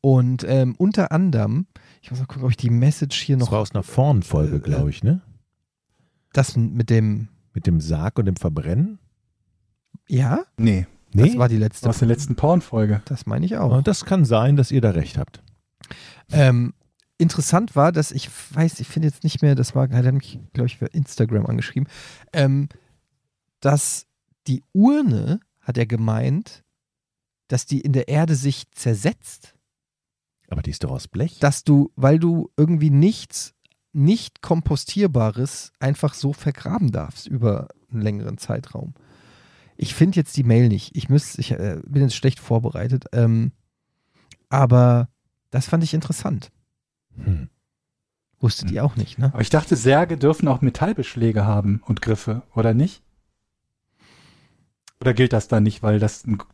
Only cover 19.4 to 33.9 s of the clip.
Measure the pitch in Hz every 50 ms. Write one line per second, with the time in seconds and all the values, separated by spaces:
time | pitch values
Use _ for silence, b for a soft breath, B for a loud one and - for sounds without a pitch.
19.4 | - 147 139 131 117 - - 135 131 131 131 123 123 131 131 139 - - - -
20.4 | - - _ 127 123 123 - _ 123 - - 170 135 - - - 113 110 117 104
21.4 | - - 117 117 - - - 123 143 B B B B B B B B B - 165
22.4 | 139 135 135 139 143 147 b b b b b b _ _ _ _ _ _ _ _
23.4 | _ _ _ _ - 139 139 147 - - - - - _ _ _ _ _ _ _
24.4 | _ - 131 - _ _ _ 190 208 254 285 302 285 208 120 104 107 113 165 226
25.4 | _ _ _ _ _ - 123 120 117 110 117 110 113 110 110 113 123 131 135 180
26.4 | 233 - - - _ _ _ _ _ _ _ _ _ _ _ _ _ _ _ _
27.4 | _ _ 139 123 - - 143 135 - 143 131 131 120 - 139 147 165 160 156 131
28.4 | 131 139 131 - - _ _ - - 123 113 98 101 170 233 _ _ - - -
29.4 | - - _ _ _ _ _ _ _ _ _ _ _ _ _ _ _ _ _ _
30.4 | _ _ - - - - 71 - - 139 131 127 - - - 90 131 170 - -
31.4 | 147 143 139 - - - 147 143 143 - _ - 131 135 151 165 165 170 170 165
32.4 | - - _ - 151 160 175 160 147 156 139 139 156 202 226 - - - - -
33.4 | - - _ _ _ _ _ _ _ _